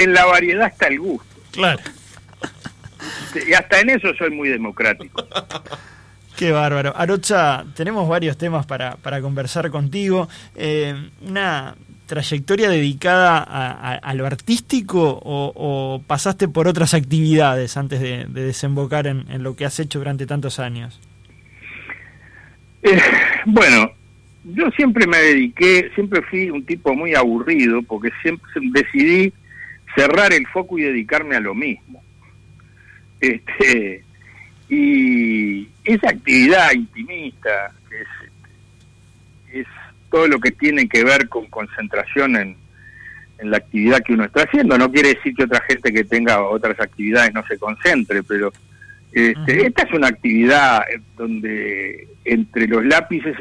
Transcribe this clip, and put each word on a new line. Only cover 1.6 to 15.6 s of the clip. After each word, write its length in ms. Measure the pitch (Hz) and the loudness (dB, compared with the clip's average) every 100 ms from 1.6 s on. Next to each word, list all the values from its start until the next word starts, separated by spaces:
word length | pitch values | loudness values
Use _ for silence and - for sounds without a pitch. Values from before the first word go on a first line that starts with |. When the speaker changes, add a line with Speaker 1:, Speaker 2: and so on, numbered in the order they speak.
| 185 135 - - - - - - - - - - - - - - - 156 - | -2 -2 -8 -20 -20 -20 -20 -16 -16 -14 -20 -20 -20 -18 -14 -14 -10 -6 0
Speaker 1:
Y 40 | |
hasta 260 | 180 - 196 | 2 4 2
en 100 | 226 | 4
eso 240 | 262 190 147 | 2 -2 -2
soy 140 | 165 | -4
muy 200 | 151 143 | -4 -4
democrático. 760 | 120 110 98 110 101 95 113 - - - 156 - - - - - - - - | -4 -6 -2 -2 -2 -8 -14 -10 -10 -10 -14 -14 -18 -20 -20 -20 -20 -16 -4
Speaker 2:
Qué 160 | 170 | 0
bárbaro. 400 | 151 147 143 143 131 | 2 0 0 -4 -2
Arocha, 680 | 170 196 - 196 151 131 147 | -2 0 0 2 2 0 -6
tenemos 340 | 135 170 220 165 | -8 -6 -2 -2
varios 300 | 170 160 135 | -2 -2 -4
temas 280 | 170 160 143 | -4 -4 -6
para, 280 | 131 127 - | -8 -8 -10
para 220 | 139 139 | -8 -6
conversar 480 | 135 139 131 170 160 | -6 -6 -6 -6 -4
contigo. 560 | 147 143 196 196 185 165 - - | -4 -4 -2 0 0 -2 -10 -20
Eh, 400 | - 156 151 143 143 147 - | -8 -4 -2 -4 -6 -14 -16
una 520 | 190 196 190 147 135 - - - - | -8 -4 -4 -4 -8 -16 -20 -20 -10
trayectoria 640 | 147 - 147 139 196 208 | -8 -4 -4 -2 0 2
dedicada 720 | 165 143 139 180 185 180 160 | 2 0 -2 0 4 4 2
a, 320 | - 139 127 | -2 -8 -8
a, 240 | - 127 | -8 -10
a 200 | 127 - | -8 -6
lo 120 | 135 135 | -6 -6
artístico 720 | 139 - 233 - 262 190 180 | -6 -2 -2 -2 -4 -2 0
o, 520 | 156 - - 143 143 | 0 -2 -8 -6 -6
o 480 | - | -6